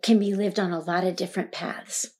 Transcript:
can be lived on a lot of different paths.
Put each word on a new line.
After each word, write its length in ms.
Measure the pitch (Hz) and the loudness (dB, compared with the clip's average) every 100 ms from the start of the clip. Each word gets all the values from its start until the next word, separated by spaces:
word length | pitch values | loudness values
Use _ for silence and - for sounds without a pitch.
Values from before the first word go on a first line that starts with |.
can 160 | - 220 | 4 4
be 160 | 202 | 4
lived 240 | 196 208 180 | 0 0 0
on 140 | 185 | 0
a 80 | 170 | 0
lot 240 | 160 175 | 0 2
of 100 | 185 | 2
different 380 | 175 165 190 - | 0 -4 -4 -6
paths. 580 | - - - - - - | -6 -6 -8 -8 -6 -6